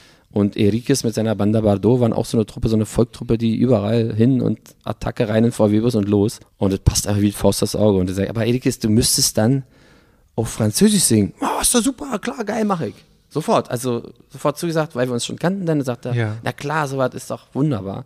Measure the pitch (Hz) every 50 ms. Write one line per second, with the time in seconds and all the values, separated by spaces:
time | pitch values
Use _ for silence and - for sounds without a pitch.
0 | - _ _ _ _ _ - 104 101 101 - - 110 101 101 117 120 - 139 -
1 | - 120 110 - 107 110 107 98 104 104 107 110 110 107 101 98 95 104 123 127
2 | 123 110 - - 113 - - 120 107 - - - - 120 113 110 110 - - -
3 | 117 - - - 123 120 117 113 117 113 110 - 117 123 127 104 98 107 113 120
4 | 113 117 117 107 113 123 135 123 113 107 110 - _ - - _ - - - -
5 | - 120 117 - 123 104 104 110 117 117 120 - 110 104 104 107 110 120 117 110
6 | 101 101 104 104 98 110 - - - _ _ - 98 98 95 95 - - - -
7 | - 98 104 104 101 104 101 - - 101 98 - - 104 - - 104 107 101 95
8 | 90 92 92 95 95 - - 113 110 113 120 127 - 135 123 - - 113 107 113
9 | 131 - - - 135 - - - 110 113 135 135 131 _ _ _ _ _ _ _
10 | _ _ _ _ _ _ - - 113 110 - - 117 104 104 - 196 220 208 196
11 | - - 117 107 101 - - - - - - - - - - 247 208 254 277 -
12 | 294 277 247 196 - 240 - - 226 202 214 233 220 208 196 165 143 104 95 -
13 | - _ _ _ _ _ - 143 160 - 220 143 117 - - 120 120 127 120 117
14 | - - - _ _ _ - 135 - 147 143 - - 175 156 165 151 156 - 120
15 | 127 131 123 120 - - 120 - - 170 190 196 190 165 160 147 131 127 120 -
16 | - 123 123 120 117 107 107 113 117 123 127 - - 143 147 160 151 135 135 135
17 | 131 127 - - - - 123 120 - _ - 123 139 156 139 101 95 95 98 107
18 | -